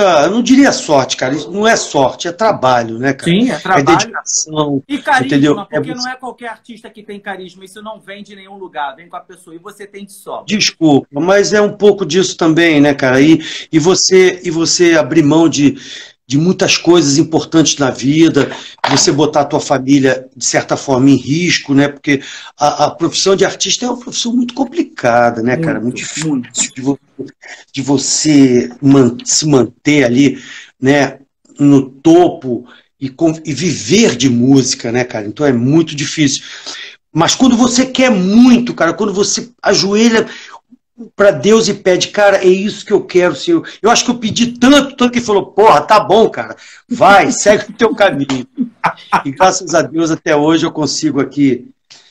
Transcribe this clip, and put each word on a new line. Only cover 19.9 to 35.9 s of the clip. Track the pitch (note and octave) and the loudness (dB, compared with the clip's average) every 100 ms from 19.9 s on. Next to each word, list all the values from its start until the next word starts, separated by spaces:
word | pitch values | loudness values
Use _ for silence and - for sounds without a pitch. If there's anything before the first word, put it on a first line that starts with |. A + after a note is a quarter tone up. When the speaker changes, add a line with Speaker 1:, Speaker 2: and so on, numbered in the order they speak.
| C#3+ C3+ B2+ - | 2 2 0 -6
Speaker 1:
de | - - | -10 -4
certa | D3 - - | -4 -4 -6
forma, | - B2 C#3 | -2 2 4
em | C3 | 2
risco, | B2 D#3 F3 - - | 0 -2 -2 -2 0
né? | C#3 C#3+ | 0 0
Porque | C#3 - C#3 - - - - | -2 -4 -4 -4 -18 -20 -4
a, | D3 - C#3+ | -2 0 -2
a | |
profissão | - E3 - F#3+ G3 | -2 -4 -2 0 0
de | |
artista | F#3 - F#3+ - B3 | 0 -2 -6 -4 -6
é | |
uma | A#3+ | -8
profissão | - - A#3+ | -10 -8 -4
muito | B3 A#3+ | -2 -2
complicada, | - C4+ F4 - - B2 A#2 A#2+ A2+ | -4 -4 -4 -6 -4 0 2 2 0
né, | A#2 D3 | -2 -2
cara? | E3 A2 | -2 -4
Speaker 2:
Muito, | |
Speaker 1:
Muito | A#2 - | -6 -6
difícil | - - D#3 | -10 -8 -6
Speaker 2:
muito. | C#3 A#2 - - | -6 -6 -8 -8
Speaker 1:
de | - | -6
vo-, | B2+ C#3 _ - C#3 - - - _ | -6 -6 _ -18 -18 -18 -20 -20 _
de | C#3 | -8
você | B2+ C#3 - - D#3 D3 C3+ B2 - - | -2 -2 -2 -2 2 4 6 4 0 -2
man-, | C#3 C#3 B2 A#2+ - | 2 4 4 0 -4
se | - D3+ | -4 2
manter | C3+ A2 - - D3 A#2+ | 2 0 -2 0 2 2
ali, | A#2+ C#3 C3+ - - - _ | 2 0 -2 -10 -20 -20 _
né, | C3 C#3+ C3 - _ _ _ - | 0 2 0 -6 _ _ _ 0
no | C#3+ C#3 C3+ | 4 4 2
topo | - D#3+ E3+ E3+ - C3 A2+ - - _ _ | -2 4 6 4 0 -6 -8 -10 -20 _ _
e | C3+ | -14
com-, | - E3 D#3 - | -4 -2 -2 -6
e | |
viver | B2+ F3 B2 G#2+ G3 G#3+ B2 | -6 -4 -4 0 2 2 2
de | C3+ | 0
música, | A#2+ B2+ C#3 B2 - A#2+ | 2 4 4 2 -4 -4
né, | B2 | -4
cara? | B2 A2 G#2 | -4 -6 -10
Então | G#2+ D3 | -2 0
é | |
muito | A#2+ B2 D#3+ D#3+ | 0 2 0 0